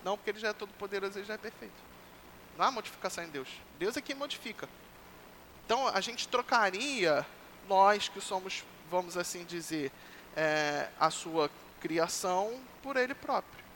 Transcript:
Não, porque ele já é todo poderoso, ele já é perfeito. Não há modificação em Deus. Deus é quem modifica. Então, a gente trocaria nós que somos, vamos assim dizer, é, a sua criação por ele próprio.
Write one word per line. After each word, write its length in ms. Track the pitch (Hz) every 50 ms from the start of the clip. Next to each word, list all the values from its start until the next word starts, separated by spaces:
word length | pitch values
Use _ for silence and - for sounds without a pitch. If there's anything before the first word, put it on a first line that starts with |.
| -
Não, 120 | 180 202
porque 140 | 208 - -
ele 100 | 202 214
já 100 | 220 220
é 40 | 214
todo 180 | - 214 196 -
poderoso, 440 | - 208 196 196 196 190 196 196 208
ele 80 | 202
já 80 | 202 214
é 40 | 214
perfeito. 340 | - - - - 120 110 - - - - - - - - - - - - - - - - -
Não 100 | - 175
há 60 | 226
modificação 520 | 269 226 - - - - - 185 - - 170
em 60 | 165
Deus. 200 | 147 143 131 - - - - - - -
Deus 180 | 170 202 233 302
é 40 |
quem 140 | - - 277
modifica. 540 | 277 285 294 - - - 240 208 - - - - - - - - - - - - - - - - - - - - - -
Então, 220 | - 220 247 269 240
a 120 | - 196
gente 280 | 190 220 233 247 - -
trocaria 1000 | - 247 240 - 269 240 214 196 185 190 240 294 277 247 185 165 151 - - - - - - - - - - 190
nós 420 | 202 190 196 196 208 208 - -
que 120 | - 196
somos, 420 | - - 202 185 185 190 - - - - - - - -
vamos 260 | 170 180 180 175 165 180
assim 260 | 175 - - 180 175
dizer, 480 | 165 175 175 160 - 160 160 143 139 - - - - - - - - -
é, 540 | 156 156 156 151 156 151 147 147 147 - - - -
a 100 | - 160
sua 400 | 156 - - 170 160 160 151 143 - - - - - -
criação 800 | - 165 156 165 160 175 - - - 190 180 185 196 214 233 262 262 - - - -
por 120 | 269 277
ele 200 | 269 247 254 277
próprio. 500 | - - - 269 220 - - - - - - -